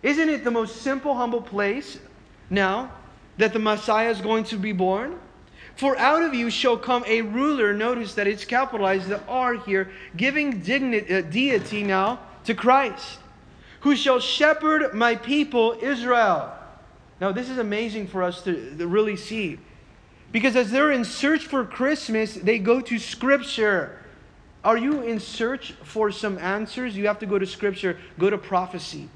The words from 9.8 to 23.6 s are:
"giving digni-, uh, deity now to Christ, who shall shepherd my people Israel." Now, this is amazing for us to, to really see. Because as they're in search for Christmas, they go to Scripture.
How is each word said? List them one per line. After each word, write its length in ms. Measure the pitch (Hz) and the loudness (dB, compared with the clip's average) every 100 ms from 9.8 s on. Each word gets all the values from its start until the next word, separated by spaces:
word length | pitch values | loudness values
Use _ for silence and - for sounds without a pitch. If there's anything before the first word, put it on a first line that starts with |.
| 185 - - 165 | -2 -8 -16 -2
"giving 460 | 254 285 294 220 | 0 0 -2 -2
digni-, 460 | 170 269 262 220 208 | -2 0 0 -2 0
uh, 80 | 190 | -2
deity 640 | 165 185 277 226 - 208 | 0 0 2 0 0 -4
now 340 | 202 190 196 247 - - | 0 2 0 -2 -10 -12
to 120 | - | -4
Christ, 680 | 226 233 262 262 196 - - - - - - - - | 0 4 6 4 -4 -14 -16 -20 -20 -20 -20 -20 -2
who 120 | 277 | 2
shall 240 | 269 277 254 | 2 4 4
shepherd 760 | 247 - 302 311 311 311 294 | 2 4 4 4 2 2 2
my 200 | 202 233 | 2 2
people 640 | 226 - 294 294 240 226 226 | 2 0 0 2 2 2 2
Israel." 720 | 240 269 240 240 214 165 117 - - - - - - - | -2 -2 2 4 4 2 -2 -12 -18 -20 -20 -20 -20 -4
Now, 100 | 190 | -4
this 180 | 196 247 | -2 -6
is 100 | 262 | -4
amazing 500 | 214 208 233 214 190 | -2 -2 -4 -6 -6
for 160 | 190 | -2
us 180 | 180 180 | -2 -2
to, 340 | - 165 113 151 | -4 -4 -6 -6
to 100 | 170 | 0
really 280 | 196 214 196 | 2 2 0
see. 440 | - 220 190 - - - - - - - - | -6 -6 -6 -8 -16 -20 -20 -20 -20 -20 -6
Because 240 | 233 254 247 | 0 4 4
as 160 | 220 | 2
they're 180 | 254 302 | 2 4
in 140 | 269 | 2
search 420 | 220 - 277 311 - | 0 0 2 2 0
for 180 | 277 | -4
Christmas, 680 | 214 - 262 302 - 220 214 | -4 -2 0 0 -2 -2 -2
they 240 | 202 185 226 | -2 0 2
go 220 | 196 254 | 4 2
to 180 | 262 233 | 2 -4
Scripture. 1000 | - - 254 277 240 - | -4 -4 2 2 2 0